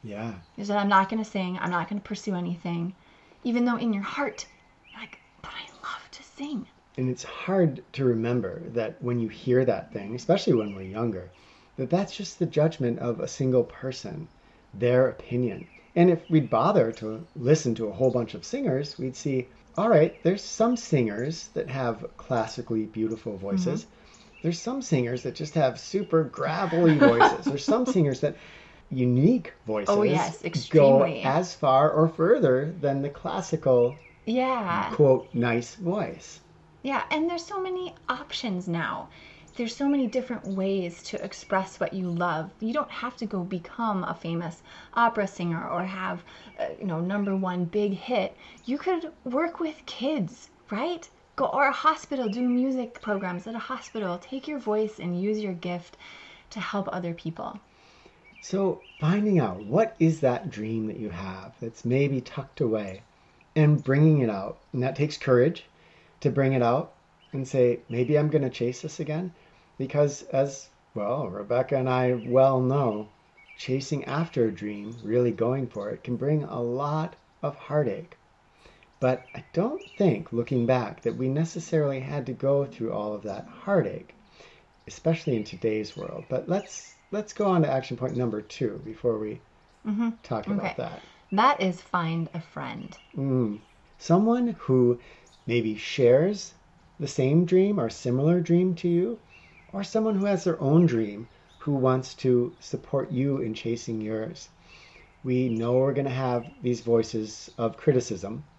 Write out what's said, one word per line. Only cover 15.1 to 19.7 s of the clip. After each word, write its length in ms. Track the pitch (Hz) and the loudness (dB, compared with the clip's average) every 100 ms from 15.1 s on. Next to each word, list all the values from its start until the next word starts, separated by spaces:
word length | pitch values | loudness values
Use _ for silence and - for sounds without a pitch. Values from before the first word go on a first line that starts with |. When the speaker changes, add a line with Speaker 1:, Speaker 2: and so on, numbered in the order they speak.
| - - 123 123 95 - - _ - | 0 -6 -2 -2 -4 -14 -20 _ 6
Speaker 1:
And 120 | 175 | 6
if 200 | 165 - | 6 4
we'd 180 | 160 123 | 2 4
bother 440 | 113 151 208 113 | 2 4 4 2
to 340 | 113 110 110 170 - | 0 -8 -8 -12 -4
listen 380 | 123 156 131 | 4 4 4
to 140 | 110 110 | -2 -4
a 40 | |
whole 180 | 95 131 | 2 2
bunch 220 | 123 120 | 2 -2
of 100 | - | -8
singers, 520 | - 277 254 135 143 - | -8 -4 -2 -2 -4 -6
we'd 200 | 131 123 | -8 -6
see, 320 | 147 131 123 - - | -2 -2 -4 -14 -10